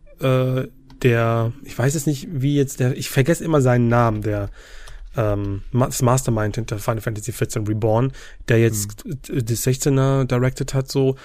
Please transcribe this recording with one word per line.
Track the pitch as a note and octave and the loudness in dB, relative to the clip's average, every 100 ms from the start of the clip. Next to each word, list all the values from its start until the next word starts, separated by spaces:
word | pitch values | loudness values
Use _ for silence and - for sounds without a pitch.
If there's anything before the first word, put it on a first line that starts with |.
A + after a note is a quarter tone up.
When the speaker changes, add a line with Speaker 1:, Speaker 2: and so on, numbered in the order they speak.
| - - | -20 -4
Speaker 1:
äh, | C3+ C3 B2+ B2+ C3 - - - | 0 2 2 -2 -4 -10 -20 0
der, | B2+ A#2 A#2 A#2 A2+ A#2 | 2 4 2 2 0 -4
ich | - - | -10 -2
weiß | B2+ D#3 | 0 0
es | - | -2
nicht, | C#3 - | -4 -4
wie | D3+ C#3 C#3+ | -2 0 2
jetzt | C3+ - | 0 0
der, | B2+ - | -2 -2
ich | - | -2
vergesse | - C3 E3+ | 2 2 2
immer | E3+ D3+ | 2 4
seinen | B2+ B2 A#2+ | 4 4 4
Namen, | A#2+ A#2 G#2+ | 4 4 0
der, | G#2+ G#2 G2+ - - - - - - - | -2 -4 -4 -10 -18 -18 -16 -16 -8 -2
ähm, | G#2+ G2+ G2+ G2 - | 0 0 -2 -6 -2
Ma-, | A#2+ C3 | 0 0
das | C3 | 2
Mastermind | B2 B2+ C3 A2+ G#2+ G2+ | 2 2 2 0 0 -2
hinter | A2 G#2 | -6 -6
Final | - A2+ | -4 -4
Fantasy | A2 G#2+ G#2 | -4 -6 -6
vierzehn | - A#2 - G#2 | -4 -4 -2 -2
Reborn, | G#2+ A2+ A2 C3 C3 - - - | 0 2 2 0 -4 -16 -8 2
der | A#2 | 4
jetzt | A#2 G#2+ G2+ - | 4 2 -6 -10
Speaker 2:
Hm. | - C3+ | -12 -12
Speaker 1:
d-, | - D3+ | -6 -4
das | A2+ A2+ | -2 -2
sechzehner | - C3 D3+ C3+ C3+ C3+ B2+ | 0 0 2 2 2 2 0
directed | B2 B2+ C3 C3 | 2 0 0 -4
hat, | C3+ C3 | -4 -2
so, | C#3 C3+ C3 | 0 2 0